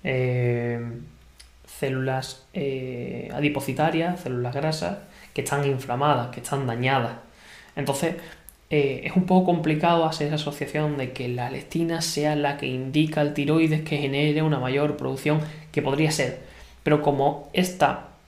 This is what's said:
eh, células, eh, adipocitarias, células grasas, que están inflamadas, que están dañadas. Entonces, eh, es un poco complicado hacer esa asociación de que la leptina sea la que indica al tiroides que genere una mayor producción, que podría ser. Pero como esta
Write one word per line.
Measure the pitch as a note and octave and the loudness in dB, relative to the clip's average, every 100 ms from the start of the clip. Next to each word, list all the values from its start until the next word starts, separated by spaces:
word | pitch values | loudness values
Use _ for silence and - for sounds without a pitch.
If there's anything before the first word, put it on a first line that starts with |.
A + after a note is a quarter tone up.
eh, | C3+ C3 B2+ B2 B2 A#2+ A#2+ A#2 A#2+ A#2+ - - - - - - - | 0 0 2 2 2 0 -2 -4 -6 -10 -14 -20 -20 -20 -20 -20 -20
células, | - C3+ C3 C3 C3 B2+ - - | -6 -4 -2 -2 -2 -6 -14 -10
eh, | F#3+ C#3+ C3 B2+ A#2+ B2 A#2+ - | -6 -4 -4 -6 -8 -8 -8 -8
adipocitarias, | C3 D3 C#3+ C3+ B2+ D#3 E3 E3+ F3 | 0 0 0 -4 0 2 2 0 -2
células | - B2 B2 | -4 -4 -2
grasas, | C3+ D#3 D#3 E3+ G3+ - - - | -2 -2 -2 -4 -6 -12 -20 -8
que | - | -6
están | C#3 C#3+ C#3+ | -2 0 0
inflamadas, | C3 B2+ B2 D3 C3+ A#2+ | 0 -2 0 2 2 0
que | A#2+ | -8
están | - C#3 B2+ | -6 -2 -2
dañadas. | A#2 B2+ C3 A#2 - - - - - - - | 0 2 2 0 -6 -18 -20 -20 -20 -12 -4
Entonces, | C#3 C#3 E3+ E3 - - - - _ | -2 0 -2 -4 -12 -20 -20 -20 _
eh, | D3+ C#3 C3 | 0 2 -2
es | - F#3+ | 0 0
un | F3+ | 4
poco | F#3 F3+ | 4 4
complicado | E3+ D#3+ D#3 E3+ E3+ | 2 2 2 4 4
hacer | D#3+ D#3 D3 | 2 0 -2
esa | D3+ | -2
asociación | D3+ D3 C#3+ D3+ D3+ C#3+ | -4 -6 -4 -2 0 -2
de | B2+ | -4
que | B2+ B2 | -4 -4
la | B2 B2 | -4 -4
leptina | C3 - E3 E3+ E3 | -6 -4 -2 0 0
sea | D#3+ - D3 D3+ | -2 0 2 2
la | C#3+ C#3+ | 0 0
que | C3+ | -4
indica | B2+ C3 D3+ D#3 D#3 | -4 0 2 2 2
al | D3 | 0
tiroides | D3 C#3+ D#3 D#3+ D#3 | 0 2 4 4 2
que | D3+ D3 | 0 -2
genere | C#3 C#3 D3+ D3+ | 0 2 2 4
una | D#3 C#3+ | 2 2
mayor | B2+ C3+ D3 D3 | 0 2 2 0
producción, | C3 C3+ D3+ D#3 - - - | -4 -2 2 2 0 -10 -4
que | D3 | -2
podría | C3+ C#3 D#3 | 0 2 2
ser. | - B2 - - - - - | 2 -2 -2 -14 -20 -20 -4
Pero | - D3+ | 2 4
como | D3 C3+ C#3 - - | 4 4 2 0 -4
esta | - F3+ - C#3 - - - | 0 0 4 2 2 -10 -20